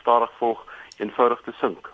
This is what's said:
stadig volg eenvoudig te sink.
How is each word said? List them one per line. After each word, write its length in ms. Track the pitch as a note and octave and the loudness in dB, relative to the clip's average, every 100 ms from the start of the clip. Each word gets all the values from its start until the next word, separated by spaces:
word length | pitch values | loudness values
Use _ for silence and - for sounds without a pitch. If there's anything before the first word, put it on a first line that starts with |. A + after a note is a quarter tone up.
stadig 280 | - A#2 A#2 - | 2 4 2 0
volg 280 | A#2 A2 - - - - | -2 -2 -10 -20 -20 -10
eenvoudig 440 | G#2 - A#2+ A#2+ - | -6 2 2 2 -6
te 60 | - | -4
sink. 280 | B2 F2 - | -4 -4 -12